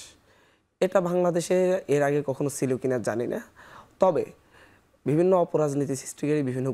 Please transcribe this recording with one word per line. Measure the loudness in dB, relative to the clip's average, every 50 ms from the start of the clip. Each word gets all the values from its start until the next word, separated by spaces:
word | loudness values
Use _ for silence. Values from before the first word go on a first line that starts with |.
| -18 -20 -20 _ _ _ _ _ _ _ _ _ _ _ _ _
এটা | -2 0 2 0
বাংলাদেশে | 0 2 0 2 2 2 0 0 0 2 2 2 4 2 0 0 0 0
এর | 2 2 2
আগে | 2 0 0 -2
কখনো | -2 -4 -4 -4 -4
ছিল | -2 -2 -2 -2 -2
কিনা | -2 -2 -2 -2 -2
জানি | -2 -2 -2 -2 -4
না। | -4 -4 -6 -8 -12 _ -20 -20 -20 -20 -20 -20 _ _ _
তবে | 2 2 2 0 -4 -6 -10 _ _ _ _ -20 -20 -20 _ _ _ _ _ _ _
বিভিন্ন | 0 2 2 4 4 4
অপরাজনীতি | 4 2 2 0 0 0 0 0 -2 -2 -2 -4
সৃষ্টিকারী | -6 -6 -12 -10 -6 -2 0 0 0 0
বিভিন্ন | -2 -2 -2 -2 -4